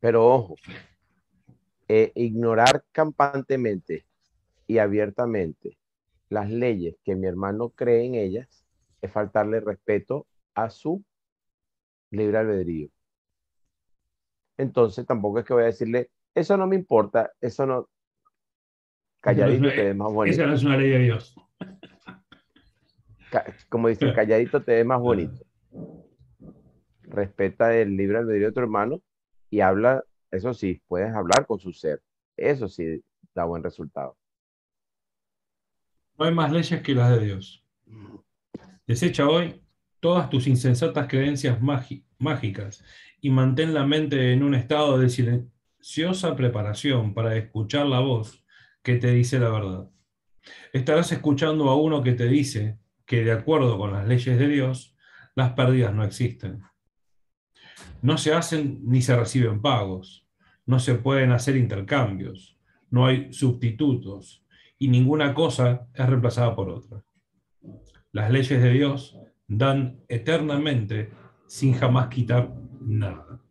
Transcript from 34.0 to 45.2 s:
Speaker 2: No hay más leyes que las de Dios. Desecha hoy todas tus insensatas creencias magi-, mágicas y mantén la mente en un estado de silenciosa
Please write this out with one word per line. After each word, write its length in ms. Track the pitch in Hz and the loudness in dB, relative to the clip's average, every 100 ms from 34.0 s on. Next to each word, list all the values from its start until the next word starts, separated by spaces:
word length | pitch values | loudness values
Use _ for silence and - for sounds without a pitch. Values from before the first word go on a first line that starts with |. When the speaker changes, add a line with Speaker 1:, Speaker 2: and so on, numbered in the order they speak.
| 67 - _ _ _ _ _ _ _ _ _ _ _ _ _ _ _ _ _ _ _ _ | -12 -14 _ _ _ _ _ _ _ _ _ _ _ _ _ _ _ _ _ _ _ _
Speaker 2:
No 80 | 160 | 0
hay 80 | |
más 180 | 165 151 | 2 2
leyes 300 | 160 160 147 | 0 0 -4
que 120 | 131 | 0
las 160 | 131 123 | 2 4
de 140 | 123 | 4
Dios. 420 | 107 95 - - _ _ _ 110 - - _ _ _ - - _ - | 0 -6 -12 -20 _ _ _ -20 -20 -20 _ _ _ -20 -20 _ -4
Desecha 420 | 117 175 - 143 | -2 0 2 2
hoy 320 | 165 175 - _ _ _ _ | 2 0 -8 _ _ _ _
todas 300 | 170 175 135 | 0 0 0
tus 160 | 135 127 | -2 2
insensatas 600 | 123 131 123 160 160 139 | 2 2 2 0 -2 -2
creencias 520 | 135 139 143 135 113 | 0 0 0 -2 0
magi-, 440 | 131 135 123 123 _ _ | 0 -2 -6 -16 _ _
mágicas 640 | 143 139 110 98 104 - _ - - _ | -4 -2 -4 -8 -12 -16 _ -20 -20 _
y 100 | 143 | 0
mantén 440 | 131 131 127 160 | 2 2 2 0
la 100 | 156 139 | 0 0
mente 460 | 151 156 139 127 | 0 0 0 2
en 100 | 123 | 2
un 100 | 143 | 2
estado 440 | 135 - 151 147 131 | 0 0 0 2 4
de 100 | 127 | 2
silenciosa 1300 | 123 | 2